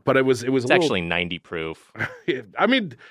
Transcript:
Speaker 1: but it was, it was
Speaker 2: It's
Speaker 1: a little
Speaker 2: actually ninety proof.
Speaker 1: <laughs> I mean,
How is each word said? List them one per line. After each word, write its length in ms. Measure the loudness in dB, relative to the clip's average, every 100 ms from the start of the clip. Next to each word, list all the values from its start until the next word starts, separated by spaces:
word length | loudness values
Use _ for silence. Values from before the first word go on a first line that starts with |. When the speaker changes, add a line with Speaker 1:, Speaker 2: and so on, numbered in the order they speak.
Speaker 1:
but 120 | 0 2
it 100 | 2
was, 160 | 0
it 60 | 0
was 160 | -2
Speaker 2:
It's 60 | 2
Speaker 1:
a 20 |
little 100 | 2
Speaker 2:
actually 180 | 4 0
ninety 360 | 0 -2 -2 -6
proof. 540 | -10 -8 -6 -10 _
Speaker 1:
<laughs> 640 | -10 -10 -8 -6 -6 -8 -2
I 80 | 2
mean, 260 | 2 -2 -12 -16